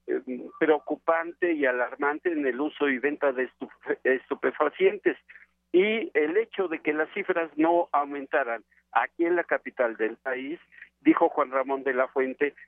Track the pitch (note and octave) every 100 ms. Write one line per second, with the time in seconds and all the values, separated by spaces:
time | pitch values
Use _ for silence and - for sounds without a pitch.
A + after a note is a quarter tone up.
0 | - B2+ C3 B2 - - D#3 D3+ - D3
1 | - E3 E3 - F3+ D#3 C3+ B2 A#2+ C3
2 | C#3+ D3+ F3+ D#3+ C3+ B2 D3+ - D3 B2+
3 | C#3+ D3 C#3+ B2+ B2+ - B2+ - - C#3+
4 | B2 C3 - C#3 C3+ - D3+ - F#3+ G#3
5 | - C3 _ - - _ _ F3 G#3 A3
6 | E4+ - D3+ F#3+ A3+ - F3+ D#3 - D3+
7 | D#3 - F#3 E3+ E3 D3+ D#3+ E3+ E3+ C#3+
8 | C#3+ C#3+ C3+ D3+ B2 A#2 - _ _ A#2+
9 | B2 - E3+ F3 E3 C#3 - - A#2+ A2
10 | A2 A#2 C3+ C3 C3+ F3 _ - - _
11 | D#3 D#3+ E3+ - C3+ C3 C3 C#3 C3 B2
12 | C3 C3+ C3 B2+ C#3+ -